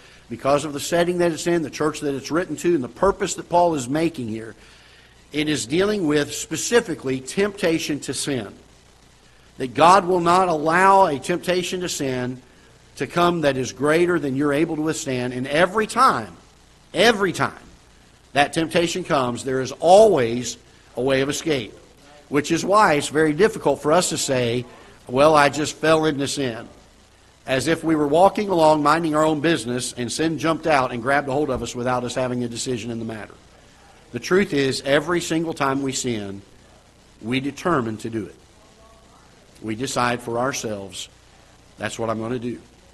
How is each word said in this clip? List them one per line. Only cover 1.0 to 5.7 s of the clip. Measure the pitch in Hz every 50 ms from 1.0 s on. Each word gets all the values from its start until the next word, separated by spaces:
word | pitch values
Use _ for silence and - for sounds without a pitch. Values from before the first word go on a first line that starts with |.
| 175 170 180 175
that | 175 175
it's | 160 147 -
in, | 180 170 175 156
the | 127
church | - - 151 156 147 -
that | 156 147 139
it's | 135 - - 143
written | 165 180 - 151
to, | - - 175 175
and | 156 123
the | 117
purpose | - - - 196 196 190 202 180 -
that | - 156 -
Paul | 165 175 175 175 160
is | 147 123 117
making | 135 156 165 170 - - 123
here, | 110 107 113 110 113 104 - - - - - - - - - - - _ _ - _ -
it | 147 151 151
is | 151 131 110
dealing | 110